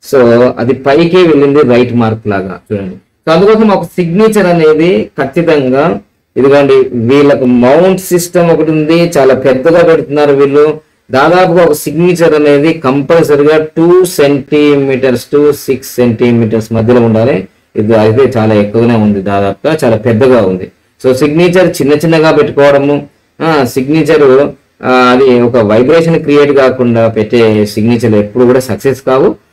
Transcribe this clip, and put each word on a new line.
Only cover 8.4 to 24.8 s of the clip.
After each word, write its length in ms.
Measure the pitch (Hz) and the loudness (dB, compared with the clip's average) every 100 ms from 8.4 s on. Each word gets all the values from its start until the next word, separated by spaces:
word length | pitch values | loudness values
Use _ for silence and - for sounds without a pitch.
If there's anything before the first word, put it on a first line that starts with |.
| 170 | 0
ఒకటి 200 | 160 156 | 0 0
ఉంది, 280 | 156 151 170 170 147 | -2 0 0 0 0
చాలా 160 | 131 | 0
పెద్దగా 500 | - 139 127 165 170 | 2 0 0 2 2
పెడుతున్నారు 480 | 165 160 135 147 147 | 2 2 0 -2 0
వీళ్ళు. 480 | 139 143 139 151 151 _ _ _ | 2 2 2 0 -2 _ _ _
దాదాపుగా 540 | 123 151 180 185 170 | -2 0 2 0 0
ఒక 80 | 170 | 0
signature 600 | 147 - 147 175 175 165 | 0 -6 -2 -2 2 0
అనేది 380 | 151 147 143 156 | 2 2 2 0
కంపల్సరీగా 840 | 160 135 139 139 165 147 147 143 156 156 - | -2 -2 -4 0 0 2 2 2 0 -2 -2
two 280 | 170 180 | 2 2
centimeters 1200 | 180 - 143 143 - 147 147 143 135 131 131 120 - | 0 0 0 0 -2 0 2 0 0 -2 -2 -4 -2
to 180 | 143 147 | 0 0
six 420 | 139 - 127 - | -2 -4 -8 -6
centimeters 800 | - 123 113 120 117 113 113 107 | -4 -2 0 0 0 0 -4 -4
మధ్యలో 280 | 113 110 123 | -4 0 2
ఉండాలి. 480 | 117 110 117 175 190 _ _ - | 2 0 0 -2 -6 _ _ -6
ఇది 180 | 107 110 | 0 0
అయితే 340 | 110 110 131 120 | 2 2 0 0
చాలా 160 | 110 | 0
ఎక్కువగానే 400 | 107 104 113 117 | 0 0 0 0
ఉంది, 260 | 117 107 101 | 0 0 -2
దాదాపుగా 540 | 95 101 98 98 143 156 | -4 -4 -4 -4 -4 -2
చాలా 120 | 131 110 | -2 -2
పెద్దగా 500 | 110 110 131 127 98 | -2 0 2 2 0
ఉంది. 240 | 92 95 _ _ _ | -4 -8 _ _ _
So, 80 | 127 | -4
signature 540 | 127 147 151 180 175 175 | 0 0 0 0 2 0
చిన్న 240 | - 139 | 0 -2
చిన్నగా 380 | 147 160 160 156 | 0 0 0 0
పెట్టుకోవడము, 760 | 147 143 120 143 143 139 147 143 _ _ _ | 0 0 2 2 2 0 -4 -6 _ _ _
ఆ, 220 | 151 156 | -4 -2
signature, 880 | 127 139 131 156 151 156 143 131 143 - _ _ | -2 -4 -2 -2 0 2 4 2 0 -6 _ _